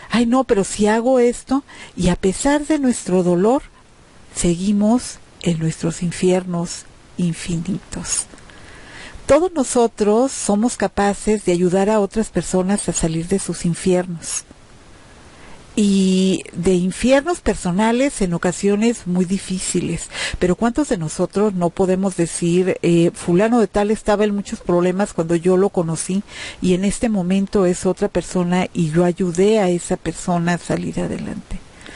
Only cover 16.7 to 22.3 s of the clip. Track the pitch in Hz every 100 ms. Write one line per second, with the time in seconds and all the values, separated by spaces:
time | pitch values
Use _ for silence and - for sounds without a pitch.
16.7 | 185 185 - 240 269 294 349 - 196 185
17.7 | 175 220 240 277 - 185 170 185 - 202
18.7 | 202 226 233 175 180 180 196 - 185 -
19.7 | 180 156 165 - - - - 202 180 233
20.7 | - 285 202 156 - 180 196 214 185 175
21.7 | - 185 185 196 185 170